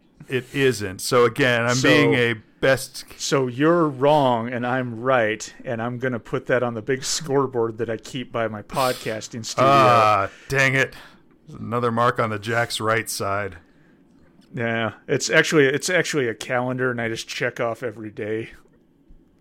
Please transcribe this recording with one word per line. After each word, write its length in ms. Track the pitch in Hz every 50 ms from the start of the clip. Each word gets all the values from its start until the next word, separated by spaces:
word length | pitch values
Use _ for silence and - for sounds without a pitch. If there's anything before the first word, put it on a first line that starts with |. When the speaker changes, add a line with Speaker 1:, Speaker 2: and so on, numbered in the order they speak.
| _ _ _ - - -
Speaker 1:
It 260 | 135 127 127 - -
isn't. 460 | 143 135 131 120 101 101 95 95 98
So 240 | - - 135 123 120
again, 380 | 113 113 139 135 123 120 117 117
I'm 100 | 120 123
Speaker 2:
So 140 | 131 131 147
Speaker 1:
being 260 | 151 147 143 135 131
a 200 | 123 120 117 117 110 - _ _ _
best. 440 | - 135 135 127 - - - - - - - -
Speaker 2:
So 300 | - - 156 139 131 127
you're 400 | 117 127 147 160 170 175 160 151
wrong 640 | 135 123 135 143 151 147 139 127 120 113 113 120
and 120 | - 117 123
I'm 360 | 123 131 131 127 123 113 110
right, 520 | 120 131 131 123 110 107 110 110 - - - - -
and 180 | - 117 110
I'm 160 | 113 120 123 117
gonna 220 | 127 131 123 110
put 260 | - - 147 127 -
that 160 | - 131 120
on 120 | 123 120 117
the 60 | 113
big 220 | 104 - 135 127
scoreboard 760 | - - - - 156 147 135 143 135 131 123 120 113 113 110 110
that 120 | 113 113
I 60 | 113
keep 340 | 110 - - - 131 123 -
by 160 | 127 117 113
my 160 | 107 110 107
podcasting 800 | 101 - - 143 131 127 127 - - 123 110 110 - - - 117 113
studio. 240 | - - - 127 135
Speaker 1:
Ah, 640 | 139 139 131 123 120 117 110 107 104 98 98 95 - - - -
dang 280 | 135 139 135 131 131
it. 180 | 135 127 123 - - - - - _ _ _ _ _ _ 156
Another 380 | 151 - 107 107 113 120 120 120
mark 300 | 113 117 120 123 123 -
on 100 | 120 107
the 80 | 107 101
Jack's 420 | 98 113 113 117 117 113 - -
right 300 | 110 110 113 113 107 -
side. 460 | - - 107 98 98 101 104 95 87 85 - _ _ _ _ _ _ _ _ _ _ _ _ _ _ _ _ _ -
Speaker 2:
Yeah, 380 | 131 117 117 113 117 113 107 - - _ -
it's 200 | 143 123 - -
actually, 360 | 170 160 151 - 175 156 139
it's 240 | 131 147 139 - -
actually 380 | 180 165 151 - - 151 127 113
a 60 | 104
calendar, 560 | - - - 127 123 123 127 127 127 127 127
and 80 | 120 120
I 80 | 117 110
just 180 | 113 113 -
check 320 | - - - 139 120 - -
off 240 | 123 117 113 -
every 280 | 131 113 104 113 107 107
day 380 | 104 113 107 104 110 110 113 - - - _ _ _ _ _ _ _ _ _ - - - _ _ _ _